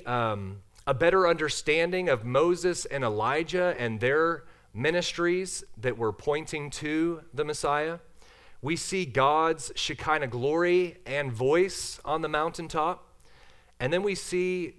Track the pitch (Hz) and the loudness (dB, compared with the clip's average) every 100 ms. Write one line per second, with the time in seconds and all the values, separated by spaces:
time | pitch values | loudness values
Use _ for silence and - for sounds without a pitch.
0 | 120 123 113 104 95 98 - - - 131 | -2 0 0 -2 -8 -12 -18 -10 -4 2
1 | 170 190 175 165 151 - - 160 170 185 | 4 6 4 4 0 -2 2 2 4 2
2 | 180 123 117 131 170 175 180 170 - 139 | 2 2 2 4 4 4 0 -2 -4 -2
3 | 120 107 113 147 170 180 180 127 120 110 | 0 2 2 0 0 0 0 0 -2 0
4 | 123 151 165 160 - - _ 107 147 175 | 2 4 2 0 -8 -20 _ -2 0 0
5 | 175 - 175 180 185 - - - 123 110 | -2 -2 0 0 -4 -10 -12 -4 -4 0
6 | 110 104 - 147 156 156 147 - 151 156 | -2 -2 -2 -2 -4 -8 -8 -6 -2 0
7 | 170 165 - 127 151 147 147 147 156 170 | 0 -2 -8 -6 -4 -2 0 0 -2 -6
8 | - - - - - - 135 170 - 190 | -14 -20 -20 -20 -20 -10 -4 -4 -2 -4
9 | 160 135 135 156 160 160 - - - 143 | -2 2 4 4 2 0 -4 -6 -6 -4
10 | 160 156 131 120 135 165 175 180 175 - | 0 0 0 -2 0 2 4 2 0 -6
11 | 120 143 139 113 131 165 190 - - - | -6 -4 -4 0 2 4 2 -2 -10 -10
12 | - 156 160 151 165 165 160 165 160 180 | -4 -2 0 0 -2 -4 -6 -2 -2 -2
13 | - - - - - - _ - 127 170 | -12 -20 -20 -20 -20 -20 _ -4 0 0
14 | 202 180 - 180 185 180 151 | 0 -4 -2 -2 0 -2 -6